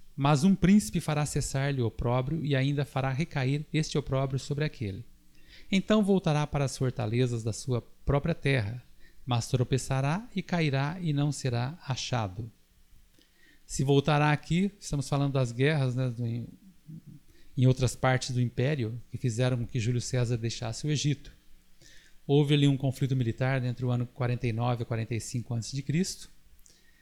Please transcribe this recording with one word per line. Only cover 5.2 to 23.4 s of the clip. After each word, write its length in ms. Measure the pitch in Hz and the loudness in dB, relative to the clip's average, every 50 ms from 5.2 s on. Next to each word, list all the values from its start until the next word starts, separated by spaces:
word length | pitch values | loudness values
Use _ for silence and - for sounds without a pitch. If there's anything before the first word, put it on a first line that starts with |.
| - - - - - - - - - - 202 | -20 -20 -20 -20 -20 -20 -20 -20 -6 -2 0
Então 300 | 190 190 - 214 220 208 | 0 2 4 4 4 6
voltará 420 | 196 196 185 - 160 147 151 147 - | 4 4 4 4 2 2 2 0 0
para 160 | - 143 139 | 0 0 -2
as 120 | 131 - | -2 -2
fortalezas 680 | - 135 127 - - 113 107 117 123 127 120 120 113 110 | -2 -2 -2 -2 -2 -2 0 0 2 2 2 0 -2 -4
da 80 | 117 110 | -4 -4
sua 280 | - - 135 123 113 - - - - - | -4 -4 -4 -4 -4 -4 -6 -14 -6 -2
própria 300 | - 135 143 - 165 165 | 0 0 2 2 0 -2
terra, 480 | - - 143 135 127 104 104 120 123 - - - - - - - - - | 0 0 0 2 2 0 -2 -6 -8 -12 -16 -20 -20 -20 -20 -20 -12 -6
mas 220 | 131 123 117 - | -2 -2 -2 0
tropeçará 800 | - - 123 127 - 135 127 - - 135 131 135 139 160 202 240 - - | 0 0 0 0 0 0 -2 -2 -2 -2 0 0 0 -2 -2 -4 -6 -8
e 80 | 196 - | -8 -6
cairá 560 | - 185 170 160 147 131 135 139 147 170 185 | -2 0 0 0 2 0 0 0 -2 -4 -4
e 120 | 175 160 147 | -2 0 0
não 200 | 143 143 151 139 | 2 2 0 0
será 460 | - - 131 120 120 123 131 170 - - | -2 -2 -2 -2 -2 -2 -4 -6 -8 -6
achado." 680 | - 123 - - - 127 120 107 95 92 104 113 113 - _ _ _ _ - - _ - - - _ _ _ _ _ _ _ - - - - - | -6 -6 -6 -4 -4 -2 -2 -2 -4 -6 -8 -10 -10 -12 _ _ _ _ -20 -20 _ -20 -20 -20 _ _ _ _ _ _ _ -20 -20 -20 -20 -14
Se 200 | - - - 139 | -8 -4 -2 2
voltará 480 | 135 143 139 143 156 151 147 147 151 151 | 4 4 4 4 4 4 4 4 4 2
aqui, 400 | 143 - - 156 175 196 202 - - | 2 0 0 0 2 2 0 -2 -6
estamos 280 | - - 151 143 127 - | -8 -6 -4 -4 -2 0
falando 260 | 143 139 143 139 135 | 0 0 0 2 2
das 180 | 139 131 117 117 | 0 0 0 0
guerras, 420 | 120 135 143 160 147 135 127 120 | 0 2 2 2 2 2 0 0
né, 160 | 127 131 127 | 0 -2 -2
do, 160 | 117 117 123 | -2 -2 -4
em, 180 | 117 113 120 117 - - - - - - - _ - 160 160 - - - - - - - - - - - | -4 -4 -4 -6 -8 -12 -18 -20 -20 -20 -20 _ -18 -18 -18 -18 -18 -20 -20 -20 -20 -20 -20 -20 -6 0
em 100 | 135 123 127 | 4 4 4
outras 260 | 127 - 131 117 - | 4 4 2 -2 0
partes 380 | - - 131 127 123 - - 123 | 0 2 2 2 2 0 -2 -2
do 80 | 123 | 0
Império, 600 | 123 117 - - 123 139 156 139 113 110 120 117 - - - | 0 0 0 0 0 0 0 -2 -2 -4 -6 -8 -10 -12 -8
que 40 | |
fizeram 400 | - - 127 107 117 127 127 127 120 | -4 -4 -2 0 0 0 0 0 -2
com 60 | 120 | -2
que 140 | - - 131 | -4 -4 -2
Júlio 220 | 104 120 123 120 | 0 0 0 -2
César 360 | - - - 127 123 113 123 | -2 -2 -2 0 0 0 0
deixasse 480 | 117 113 117 - - 117 113 113 - - | -2 -2 -4 -6 -6 -6 -8 -6 -6 -4
o 60 | 151 | -2
Egito. 420 | 151 131 - 147 143 143 - - - - _ - - - _ - - - - - - - - - - - - | -2 0 0 0 -2 -2 -6 -12 -20 -20 _ -20 -20 -20 _ -20 -20 -20 -20 -20 -20 -20 -20 -20 -20 -10 -2
Houve 280 | - 139 147 151 139 151 | 2 4 4 4 4 4
ali 120 | 147 143 | 6 6
um 100 | 143 139 | 6 4
conflito 380 | 131 139 135 123 - 143 127 135 | 4 0 -2 -2 0 0 0 2
militar 500 | 131 123 117 - - | 2 0 0 0 0